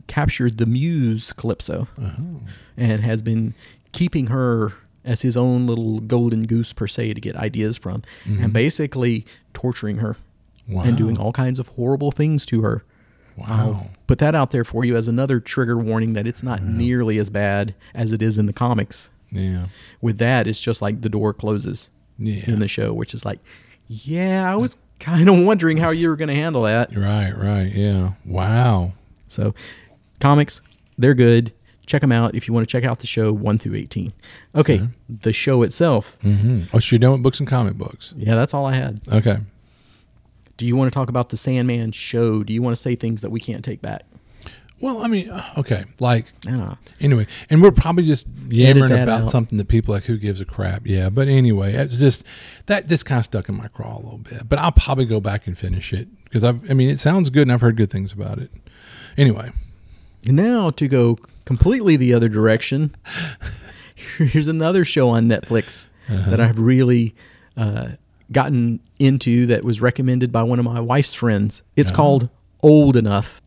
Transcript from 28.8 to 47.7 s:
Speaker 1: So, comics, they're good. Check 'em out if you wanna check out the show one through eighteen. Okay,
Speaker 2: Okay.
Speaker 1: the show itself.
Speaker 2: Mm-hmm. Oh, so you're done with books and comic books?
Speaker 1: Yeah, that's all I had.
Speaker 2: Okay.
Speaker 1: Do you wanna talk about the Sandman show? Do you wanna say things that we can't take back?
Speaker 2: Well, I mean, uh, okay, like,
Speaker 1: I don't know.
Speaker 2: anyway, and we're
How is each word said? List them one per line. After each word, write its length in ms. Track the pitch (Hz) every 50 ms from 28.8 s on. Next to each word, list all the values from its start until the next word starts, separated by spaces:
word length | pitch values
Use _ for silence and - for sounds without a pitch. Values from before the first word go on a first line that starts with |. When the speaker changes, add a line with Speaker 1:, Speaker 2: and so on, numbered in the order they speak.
| 87 87 92 - _ _ _ _ _ -
Speaker 1:
So, 260 | - - - - - - - - - - - _ _ _ _ _ _ _
comics, 420 | - 139 143 147 147 139 - - - _ _ _ _ _ _ -
they're 160 | 120 135 139
good. 380 | 123 123 117 117 117 117 110 - _ _ _ _ _ _
Check 180 | - - 143 -
'em 80 | 135
out 240 | 120 117 117 110 -
if 120 | 123 - -
you 60 | 117
wanna 120 | 117 113 -
check 160 | - 123 120
out 160 | 127 120 -
the 80 | - -
show 240 | - 117 110 107 107
one 240 | 107 104 110 104 110
through 180 | - - 104
eighteen. 360 | 104 - - - - - - - - - - - - - _ -
Okay, 220 | 151 151 - 131 92
Speaker 2:
Okay. 60 | 101 120 120 - _ - 120 104 -
Speaker 1:
the 100 | 113 107
show 300 | - - 143 131 123 117
itself. 540 | - - - 170 170 131 104 - - - _ -
Speaker 2:
Mm-hmm. 400 | 101 101 98 104 120 127 104 85 - -
Oh, 60 | 117
so 140 | - - 127
you're 60 | 113
done 140 | 123 127 135
with 100 | 131 123
books 160 | 131 - -
and 80 | 147 131
comic 280 | 135 127 113 101 101 104
books? 340 | 95 - - - - - -
Speaker 1:
Yeah, 200 | 147 101 107 113
that's 180 | 113 131 - -
all 120 | 143 139 135
I 80 | 131
had. 240 | 131 131 127 107 107 - -
Speaker 2:
Okay. 260 | 107 107 107 117 98 104 104 - - _ _ _ _ _ _ _ _ _ _ _ _ _ _ _ _ _ _ _ _ -
Speaker 1:
Do 80 | 117 120
you 80 | 120
wanna 160 | 135 135 127
talk 160 | 123 139 131 117
about 200 | 123 127 120 -
the 80 | - 110
Sandman 560 | - 135 131 127 123 127 120 117 113 113 107
show? 500 | - - - - 117 117 113 110 107 104
Do 80 | 101 107
you 80 | 113
wanna 140 | 123 123 117
say 200 | - - 135 123
things 260 | 117 - 113 113 104
that 100 | 110 107
we 80 | 110 113
can't 240 | - - 107 101 107
take 180 | - 107 -
back? 220 | - 107 - - - _ _ - _ _ - - - - - - _ _ _ _
Speaker 2:
Well, 220 | - 269 247 220 214
I 40 | 233
mean, 220 | 220 196 175 226
uh, 140 | 202 - - - - 151
okay, 260 | 139 - 120 95 98 - - -
like, 280 | 123 123 120 113 - - _ _ - 98
Speaker 1:
I 40 |
don't 80 | 127 127
know. 180 | 95 98 95 - _ - - -
Speaker 2:
anyway, 260 | 147 143 135 113 107 - - - - -
and 120 | 160 160
we're 100 | 185 202